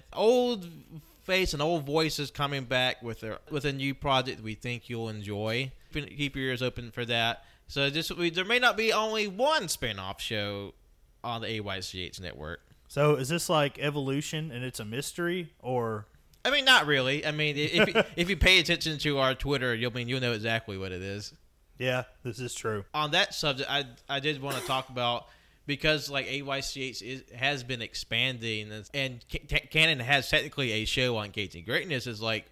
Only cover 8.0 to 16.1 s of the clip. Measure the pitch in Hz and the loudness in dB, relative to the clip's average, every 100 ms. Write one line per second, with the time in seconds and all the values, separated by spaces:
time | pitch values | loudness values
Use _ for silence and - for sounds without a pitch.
8 | 160 175 170 165 190 247 247 202 220 214 | -4 0 0 0 0 4 4 4 2 2
9 | 220 220 208 190 277 311 170 - 123 98 | 2 0 -2 0 2 2 0 -4 -4 -4
10 | 95 - - 107 104 101 101 - _ _ | -6 -6 -4 -2 -2 -4 -8 -12 _ _
11 | _ _ 120 113 107 110 101 95 92 92 | _ _ -6 -6 -4 -4 -4 -6 -6 -6
12 | 90 - 90 58 76 85 _ - - 139 | -8 -8 -10 -8 -10 -10 _ -20 -8 2
13 | 151 139 127 170 - 156 143 - 147 147 | 4 4 2 -2 2 2 2 0 -4 -2
14 | 135 139 - 156 160 120 127 - 107 120 | -2 -2 -2 -6 -6 -6 -8 -8 -6 -6
15 | - - 170 180 156 _ 123 127 117 107 | -6 -4 -2 -2 -6 _ -2 0 0 -4
16 | 107 | -8